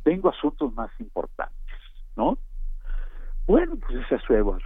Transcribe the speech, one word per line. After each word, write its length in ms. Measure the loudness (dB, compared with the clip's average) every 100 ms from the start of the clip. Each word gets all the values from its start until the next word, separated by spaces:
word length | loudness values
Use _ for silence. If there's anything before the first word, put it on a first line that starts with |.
"Tengo 260 | 2 4 2
asuntos 460 | 2 0 0 -2
más 160 | -2 -6 -8
importantes", 800 | -8 -6 -6 -6 -8 -8 -8 -10 -12 -14 -10
¿no? 240 | 0 0 0 -4 -4 -2 -2 -2 -2 -2 -6 -4 0 6
Bueno, 280 | 6 6 -2
pues 280 | -2 -4
esa 120 | 0 0
es 60 |
su 100 | 4
ev-, 260 | 4 4 2